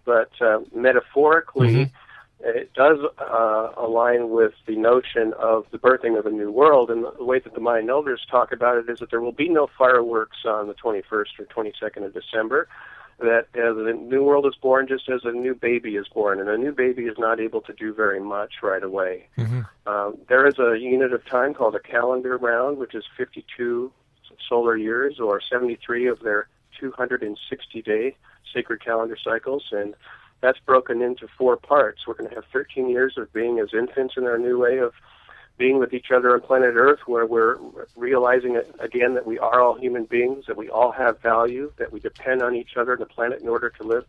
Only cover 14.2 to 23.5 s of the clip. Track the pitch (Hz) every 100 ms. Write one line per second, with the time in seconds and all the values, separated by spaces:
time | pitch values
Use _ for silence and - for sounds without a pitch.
14.2 | 139 143 139 - 131 131 131 131 - 127
15.2 | 120 120 127 123 120 120 117 101 98 110
16.2 | 104 98 101 110 139 135 127 127 117 110
17.2 | 113 113 110 113 - - 110 107 104 98
18.2 | 101 101 104 - 107 95 95 98 92 92
19.2 | - - 113 123 107 _ 104 104 101 -
20.2 | - 131 143 135 120 113 123 127 131 120
21.2 | - 123 139 143 113 104 - 120 123 127
22.2 | 127 123 120 117 135 139 123 110 - -
23.2 | 127 - -